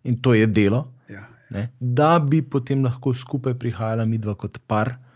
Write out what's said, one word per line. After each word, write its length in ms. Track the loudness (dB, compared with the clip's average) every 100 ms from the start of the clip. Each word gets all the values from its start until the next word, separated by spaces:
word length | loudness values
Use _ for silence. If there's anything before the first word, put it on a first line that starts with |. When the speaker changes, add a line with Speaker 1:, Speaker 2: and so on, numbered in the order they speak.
Speaker 1:
in 140 | -4 0
to 160 | 4
je 140 | 4 4
delo, 460 | 4 4 2 -2 -12 -20
Speaker 2:
Ja. 200 | -20 -20 -20 -12
Speaker 1:
ne, 240 | -8 -8
da 440 | -6 -2 2 4 4
bi 200 | 4 0
potem 420 | 0 -4 -2 0
lahko 300 | 0 -2 -4
skupaj 420 | -4 -4 -4 -4
prihajala 500 | -4 -6 -4 -4 -2
midva 300 | -2 -2 -4
kot 240 | -6 -10 -12
par, 360 | -4 -2 -2 -6 -16